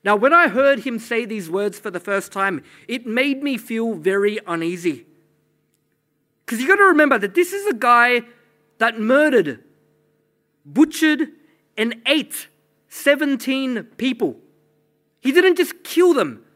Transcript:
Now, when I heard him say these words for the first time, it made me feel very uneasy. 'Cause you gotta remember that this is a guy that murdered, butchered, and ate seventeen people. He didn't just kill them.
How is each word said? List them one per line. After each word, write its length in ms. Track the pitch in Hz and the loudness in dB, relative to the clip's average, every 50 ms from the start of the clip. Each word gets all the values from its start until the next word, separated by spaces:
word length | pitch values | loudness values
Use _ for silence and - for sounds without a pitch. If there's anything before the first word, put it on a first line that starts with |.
| _ | _
Now, 100 | 196 208 | 0 0
when 160 | 202 220 277 | 2 2 4
I 160 | 330 349 349 | 4 4 4
heard 320 | 254 180 254 277 277 277 233 | 2 2 2 2 2 2 0
him 200 | - 269 240 220 | -4 -8 -8 -8
say 260 | 226 - 233 233 240 | -8 -6 -6 -6 -6
these 240 | 202 220 214 175 160 | -6 -8 -10 -8 -6
words 300 | 170 190 202 208 202 - | -6 -4 -4 -4 -6 -8
for 120 | - 214 | -14 -10
the 80 | 180 175 | -10 -10
first 320 | 175 202 202 196 185 - | -6 -4 -4 -4 -6 -6
time, 320 | - 196 196 196 185 135 - - - - - | -6 -4 -4 -2 -4 -6 -10 -16 -20 -20 -12
it 180 | - 233 262 240 | -10 -10 -10 -8
made 380 | 247 220 247 269 285 277 269 294 | -6 -2 -2 0 -2 -2 -4 -4
me 140 | 285 269 | -6 -6
feel 380 | 214 - - 226 226 226 233 214 | -6 -8 -6 -4 -4 -2 -4 -4
very 440 | 165 151 185 196 202 202 208 208 208 - | -2 -2 -2 0 2 0 0 -2 -4 -8
uneasy. 580 | 180 170 165 165 170 180 175 175 175 143 120 - _ _ _ _ _ _ _ _ _ _ _ _ _ _ _ _ _ _ _ _ _ _ _ _ _ _ _ _ | -6 -6 -4 -4 -4 -6 -4 -4 -4 -6 -6 -14 _ _ _ _ _ _ _ _ _ _ _ _ _ _ _ _ _ _ _ _ _ _ _ _ _ _ _ _
'Cause 160 | - 240 214 | -10 -8 -4
you 60 | 254 | 2
gotta 160 | 285 381 403 403 | 2 4 6 6
remember 340 | 381 330 294 302 277 262 | 6 6 4 4 4 2
that 160 | 220 196 196 - | 0 -2 -2 0
this 180 | 349 359 359 | 0 0 0
is 140 | 381 403 403 | -4 -6 -4
a 80 | 415 269 | -4 -4
guy 480 | 208 254 240 240 240 240 247 247 240 233 - - _ _ _ _ _ _ _ _ | 0 2 4 4 4 4 4 2 -2 -4 -8 -20 _ _ _ _ _ _ _ _
that 220 | _ 220 233 226 226 | _ -2 -2 -2 -2
murdered, 640 | 214 220 262 285 302 302 262 233 170 147 123 - _ _ _ _ _ _ _ _ _ _ _ _ _ _ _ _ _ _ _ _ _ | 0 2 4 4 4 4 4 2 2 0 -6 -10 _ _ _ _ _ _ _ _ _ _ _ _ _ _ _ _ _ _ _ _ _
butchered, 680 | 143 143 214 320 311 - - 320 311 302 269 311 - - _ _ _ _ _ _ _ _ | -6 2 2 2 2 2 0 0 0 2 0 -4 -8 -8 _ _ _ _ _ _ _ _
and 260 | - 220 233 226 226 _ | -4 -4 -4 -4 -6 _
ate 420 | 262 294 311 226 - - - - _ _ _ _ _ _ _ _ | 0 0 0 -2 -6 -12 -16 -16 _ _ _ _ _ _ _ _
seventeen 960 | _ - - - 285 285 277 302 277 277 - - 262 262 269 269 254 247 214 - _ _ | _ -20 -2 0 0 2 2 0 -2 -2 -4 -4 -4 -4 -4 -4 -4 -6 -6 -8 _ _
people. 420 | - 226 262 247 247 202 147 113 - _ _ _ _ _ _ _ _ _ _ _ _ _ _ _ _ | -6 -4 -4 -2 -2 -4 -4 -4 -8 _ _ _ _ _ _ _ _ _ _ _ _ _ _ _ _
He 120 | _ 254 | _ 2
didn't 240 | 269 349 359 381 349 | 2 4 4 4 2
just 280 | - 349 - - - _ | 2 -2 -4 -4 -16 _
kill 300 | - - 320 359 359 320 | -4 0 2 4 4 4
them. 320 | 254 180 143 113 107 _ _ _ | 2 0 -2 -6 -14 _ _ _